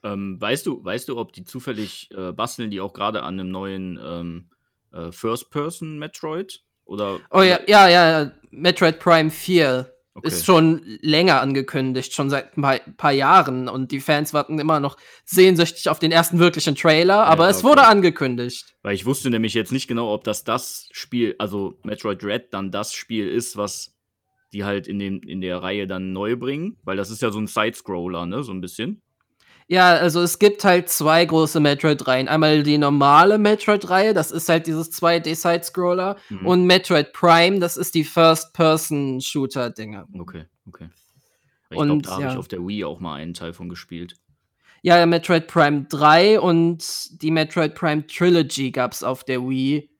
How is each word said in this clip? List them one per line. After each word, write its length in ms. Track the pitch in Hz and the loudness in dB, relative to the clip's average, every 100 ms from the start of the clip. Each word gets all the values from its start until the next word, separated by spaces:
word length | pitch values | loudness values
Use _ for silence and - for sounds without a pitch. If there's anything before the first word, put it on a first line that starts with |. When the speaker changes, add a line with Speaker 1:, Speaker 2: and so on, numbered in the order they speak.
Speaker 1:
Ähm, 360 | 107 101 98 92 | -10 -10 -10 -8
weißt 240 | 104 139 - | -6 -4 -6
du, 180 | 139 | -10
weißt 260 | - 110 - | -8 -10 -8
du, 80 | 120 | -10
ob 140 | 110 | -10
die 100 | - | -14
zufällig, 640 | 92 131 127 110 104 - - 98 | -18 -14 -10 -10 -10 -12 -20 -14
äh, 160 | 92 | -12
basteln 380 | 85 117 - 113 | -8 -8 -8 -10
die 120 | 98 | -10
auch 120 | 98 | -12
gerade 300 | - 101 110 | -6 -6 -6
an 160 | 67 95 | -8 -10
einem 100 | 92 | -10
neuen, 480 | 92 98 95 92 87 | -10 -10 -10 -12 -12
ähm, 460 | 65 85 85 85 87 _ _ _ _ | -12 -12 -12 -14 -18 _ _ _ _
äh, 200 | - 85 | -16 -16
First-Person-Metroid? 1500 | 87 113 117 - 147 147 170 160 151 151 - 156 156 190 - _ _ _ | -10 -8 -8 -8 -10 -10 -10 -14 -14 -16 -14 -12 -10 -12 -16 _ _ _
Oder 340 | 101 101 98 - | -8 -6 -6 -2
Speaker 2:
Oh 100 | 185 | 4
ja, 160 | 190 175 | 4 4
Speaker 1:
oder 120 | - | 4
Speaker 2:
ja, 200 | 208 190 | 8 8
ja, 420 | 175 170 160 147 - _ | 8 6 4 -2 -8 _
Metroid 500 | - 170 180 170 165 | -4 -2 2 2 2
Prime 300 | - 165 156 | 2 4 2
vier 640 | 156 - 180 147 127 127 _ _ | -4 0 2 2 0 -6 _ _
Speaker 1:
Okay. 160 | - - | -10 -6
Speaker 2:
ist 160 | 175 170 | -6 4
schon 340 | 175 160 160 92 110 | 6 6 2 -4 -10
länger 400 | 156 151 180 139 | -2 2 4 4
angekündigt, 720 | 135 135 131 147 131 127 127 | 2 -2 -4 -4 -4 -4 -8
schon 200 | - 139 | -6 -4
seit 260 | 139 - - | -4 -6 -4
ein 40 | |
paar, 160 | 143 131 - - | -2 -2 -4 -4
paar 140 | 151 | 0
Jahren 580 | 139 139 185 139 127 127 | 0 6 6 4 -2 -6
und 220 | 113 131 | -6 -6
die 80 | 139 | -8
Fans 340 | 131 147 147 | -2 -2 0
warten 240 | 151 139 156 | -4 -4 -4
immer 220 | 151 156 | 0 0
noch 180 | 139 - _ - - | -2 -8 _ -20 -6
sehnsüchtig 640 | 180 185 175 165 - - | 4 6 6 0 -2 -4
auf 100 | - | -2
den 120 | 160 | 2
ersten 280 | 170 170 175 | 2 2 4
wirklichen 340 | 175 170 156 139 | 4 2 -4 0
Trailer, 420 | 170 156 175 202 | 2 4 4 4
Speaker 1:
Ja, 60 | 214 | 4
Speaker 2:
aber 240 | 160 175 | 6 4
es 80 | 190 | 4
Speaker 1:
okay. 100 | 254 | 4
Speaker 2:
wurde 160 | 294 240 | 8 8
angekündigt. 880 | 208 180 - 135 120 123 - - _ | 8 4 0 -4 -4 -8 -10 -20 _
Speaker 1:
Weil 140 | 101 98 | -6 -4
ich 100 | 101 | -2
wusste 240 | 139 135 | -4 -2
nämlich 240 | 117 113 | -2 0
jetzt 180 | 113 107 | -2 -2
nicht 160 | 131 - | -6 -6
genau, 240 | 117 117 | -6 -4
ob 120 | 107 | -4
das 200 | - 107 | -4 -8
das 460 | - 120 - - - | -4 -6 -6 -16 -18
Spiel, 440 | - - 123 113 - | -20 -10 -4 -2 -2
also 400 | 104 101 95 - | -6 -6 -8 -10
Metroid 400 | 107 107 110 98 | -12 -10 -8 -8
Dread 280 | 104 110 - | -6 -8 -8
dann 200 | 101 98 | -10 -8
das 220 | 98 107 - | -8 -8 -12
Spiel 320 | - 113 98 | -8 -6 -4
ist, 280 | 110 117 - | -4 -6 -8
was 360 | 101 - - _ _ _ _ _ _ | -8 -8 -16 _ _ _ _ _ _
die 100 | 101 | -10
halt 240 | 101 101 - | -6 -6 -6
in 100 | 101 | -8
dem, 240 | 98 95 | -8 -10
in 180 | - 92 | -10 -10
der 220 | 92 90 | -8 -8
Reihe 240 | 92 101 98 | -6 -6 -6
dann 280 | 92 95 | -8 -8
neu 220 | 92 104 120 | -8 -6 -6
bringen, 440 | 123 143 180 - | -6 -8 -10 -12
weil 160 | - 95 | -10 -8
das 140 | 98 | -8
ist 100 | 113 | -6
ja 80 | 120 | -6
so 80 | 104 | -4
ein 80 | 107 | -8
Sidescroller, 800 | - 107 113 - 92 87 85 87 | -4 -4 -6 -12 -10 -8 -8 -8
ne, 180 | 107 | -10
so 80 | 131 | -10
ein 80 | 92 | -12
bisschen. 420 | 87 - 117 208 _ _ _ _ _ _ _ | -14 -10 -10 -10 _ _ _ _ _ _ _
Speaker 2:
Ja, 260 | 180 180 165 | 4 4 6
also 260 | 175 160 | 2 0
es 180 | 175 - | -2 2
gibt 240 | 208 202 | 2 4
halt 240 | 202 180 180 | 2 2 2
zwei 360 | - 151 160 170 | -2 2 2 2
große 340 | 160 156 160 | 2 0 2
Metroid-Reihen. 720 | 151 143 156 147 127 127 135 | 0 2 0 0 0 -2 0
Einmal 340 | 156 156 151 | 0 2 2
die 140 | 147 147 | 2 2
normale 600 | 143 143 139 147 185 214 | 2 2 6 8 6 6
Metroid-Reihe, 760 | 208 208 - 208 196 185 214 | 2 2 0 -2 0 0 2
das 180 | 196 160 | 0 -2
ist 160 | 160 - | -6 0
halt 180 | 165 165 | -2 0
dieses 260 | 160 160 | -6 -6
zwei 280 | - 170 170 | -2 0 0
D 140 | 160 | -2
Side-Scroller. 840 | 160 180 170 170 - 180 180 185 196 _ | -4 -2 -2 -4 -4 -2 -2 -4 -8 _
Speaker 1:
Mhm. 160 | 98 92 | -8 0
Speaker 2:
Und 160 | 180 180 | 2 4
Metroid 460 | 185 185 165 147 | 2 2 0 0
Prime, 480 | - 175 165 175 196 | 0 4 6 4 2
das 160 | 175 - | -2 -4
ist 180 | 175 170 | -4 -4
die 100 | 151 | -2
First-Person-Shooter-Dinger. 2000 | - 165 160 - - 165 156 156 147 139 131 135 147 135 135 120 - 110 104 - 98 | 2 4 4 -2 0 2 2 -2 -4 -4 -6 -6 -6 -6 -6 -8 -8 -16 -16 -18 -16
Speaker 1:
Okay, 280 | 85 85 80 _ - | -16 -16 -20 _ -20
okay. 220 | - 85 _ _ _ _ _ _ _ _ | -20 -20 _ _ _ _ _ _ _ _
Ich 80 | - | -4
Speaker 2:
Und, 120 | 147 | -2
Speaker 1:
glaub, 140 | 151 | -2
da 80 | - | -4
hab 80 | 92 139 | -6 -6
ich 40 | 127 | -8
Speaker 2:
ja. 40 | |
Speaker 1:
auf 80 | - | -10
der 180 | 92 87 | -10 -8
Wii 200 | 104 85 | -8 -8
auch 160 | 85 | -10
mal 140 | 90 71 | -12 -12
einen 180 | 82 | -12
Teil 180 | 85 85 | -14 -14
von 160 | 87 90 | -14 -16
gespielt. 480 | 87 - 85 87 - _ _ _ _ _ _ | -16 -16 -16 -16 -20 _ _ _ _ _ _
Speaker 2:
Ja, 220 | 175 175 170 | 2 4 4
Metroid 420 | 170 165 170 165 | 2 0 -2 0
Prime 380 | 175 147 147 135 | 2 2 2 -4
drei 500 | 151 147 160 196 214 | 2 4 6 6 4
und 840 | 180 165 170 170 - - - - | 4 2 2 -2 -8 -12 -12 -10
die 100 | 156 | -4
Metroid 440 | 160 156 175 151 - | -2 -2 -2 -4 -2
Prime 320 | 170 151 151 | -4 -2 -6
Trilogy 640 | - 175 175 151 - 135 | -2 2 2 0 -4 -6
gab's 320 | 131 123 - | -4 -4 -4
auf 220 | - 131 - | -8 -8 -6
der 160 | 127 | -6
Wii. 480 | 127 131 131 147 143 _ | -4 -4 -2 -4 -6 _